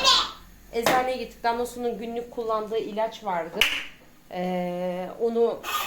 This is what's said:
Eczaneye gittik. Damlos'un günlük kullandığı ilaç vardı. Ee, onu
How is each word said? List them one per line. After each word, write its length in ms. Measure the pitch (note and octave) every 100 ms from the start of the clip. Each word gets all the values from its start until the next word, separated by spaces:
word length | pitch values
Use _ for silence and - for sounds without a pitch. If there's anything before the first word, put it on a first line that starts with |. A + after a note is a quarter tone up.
| C4 A#3+ - - - - -
Eczaneye 440 | A#3 A3 B3+ C4 B3+
gittik. 260 | A3+ -
Damlos'un 540 | A#3 A#3 A#3+ B3 A#3+ G#3
günlük 340 | A#3 A#3 A#3
kullandığı 460 | B3 A3 A3 G#3 A3
ilaç 460 | G#3 G#3 A3 -
vardı. 360 | G#3 F3 E3 F#3+ - - - - - - -
Ee, 760 | F3+ F3+ F3+ F3+ F3+ F3+ F3+ F#3 -
onu 400 | A#3 A3+ A3+ F3 - -